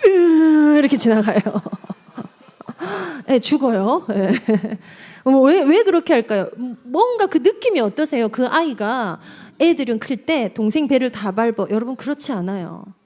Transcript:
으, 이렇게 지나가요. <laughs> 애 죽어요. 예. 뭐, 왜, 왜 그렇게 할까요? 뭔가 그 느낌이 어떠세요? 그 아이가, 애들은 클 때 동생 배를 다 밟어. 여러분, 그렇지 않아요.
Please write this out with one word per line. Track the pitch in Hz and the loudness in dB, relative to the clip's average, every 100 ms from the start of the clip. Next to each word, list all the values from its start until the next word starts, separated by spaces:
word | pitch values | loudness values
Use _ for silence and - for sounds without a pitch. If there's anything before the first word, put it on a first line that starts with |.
으, | 415 381 349 320 320 311 294 294 | 6 6 4 6 6 4 4 4
이렇게 | 277 262 | 2 2
지나가요. | 233 220 214 208 | 2 2 2 0
<laughs> | 208 202 - - - - _ - - _ - _ - - 359 392 370 302 - | -2 -6 -8 -14 -14 -18 _ -18 -18 _ -20 _ -20 -14 -10 -8 -10 -12 0
애 | 262 | 0
죽어요. | - 294 254 220 196 311 - | 2 0 2 0 0 -2 -2
예. | 202 190 247 - 214 214 - - - - - | -2 0 0 0 -2 -2 -12 -14 -20 -20 -6
뭐, | - 269 | 2 4
왜, | 262 370 | 6 4
왜 | 277 359 | 4 4
그렇게 | 427 339 330 | 4 0 2
할까요? | 277 226 208 185 - 254 240 | 0 0 -4 -4 -8 -12 -12
뭔가 | 247 277 480 466 392 | -8 -2 0 0 0
그 | 320 | 2
느낌이 | 247 440 508 370 | 0 0 -2 0
어떠세요? | 214 202 302 262 220 | -2 -2 -4 -2 -2
그 | 220 254 | -2 -2
아이가, | 302 330 226 214 254 208 160 - - - _ | 0 -2 -4 -4 -4 -6 -8 -14 -20 -20 _
애들은 | 330 277 247 220 | 0 2 -2 -4
클 | - 262 | -4 -8
때 | - 311 214 | -2 -2 -2
동생 | - 214 294 285 | -2 -2 0 0
배를 | 262 254 | 0 0
다 | 226 202 | -4 -6
밟어. | 190 233 226 185 | -2 -2 -2 -4
여러분, | 214 240 | -4 -4
그렇지 | 254 - 285 294 | -10 -8 -8 -6
않아요. | 220 180 196 165 165 196 190 | -6 -6 -8 -10 -14 -20 -20